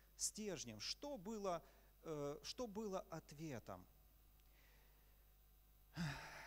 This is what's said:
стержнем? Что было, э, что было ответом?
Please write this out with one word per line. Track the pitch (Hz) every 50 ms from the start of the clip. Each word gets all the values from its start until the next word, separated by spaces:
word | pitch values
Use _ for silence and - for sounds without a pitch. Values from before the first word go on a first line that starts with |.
| - - -
стержнем? | - - - - 202 214 208 175 131 113 117 107 107
Что | - - - - - 285 285 220
было, | 170 214 233 214 196 190 175 160 - - - - - - - -
э, | - 165 156 147 143 143 147 -
что | - - - - 254
было | 220 185 214 226 208 190 180 - -
ответом? | 165 160 - - 160 143 165 156 135 107 - - 95 90 92 - - - - - - - - - - - - - - - - - - - - - - - - - - - - - - - - - - - - - - - - - - - 175 143 139 - - - - - -